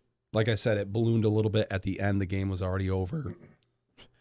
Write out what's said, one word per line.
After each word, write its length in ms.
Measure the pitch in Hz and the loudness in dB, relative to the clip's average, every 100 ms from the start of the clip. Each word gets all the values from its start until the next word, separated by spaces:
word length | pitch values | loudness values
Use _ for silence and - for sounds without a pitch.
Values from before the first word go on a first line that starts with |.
| _ _ _ | _ _ _
Like 160 | 107 110 | 0 2
I 60 | |
said, 240 | 110 123 104 | 2 2 0
it 140 | 98 | 0
ballooned 320 | 107 117 113 | 0 2 2
a 40 | 107 | 2
little 220 | 107 107 | 2 2
bit 160 | 104 - | 2 0
at 100 | 98 | -2
the 160 | 98 90 | -4 -2
end. 220 | 101 101 | 0 0
The 60 | 95 | 0
game 220 | 98 98 | -2 -2
was 140 | 92 | -2
already 260 | 92 95 95 | -2 -2 0
over. 460 | 95 92 160 120 - - _ _ _ _ _ - _ | -2 -2 -4 -8 -10 -16 _ _ _ _ _ -20 _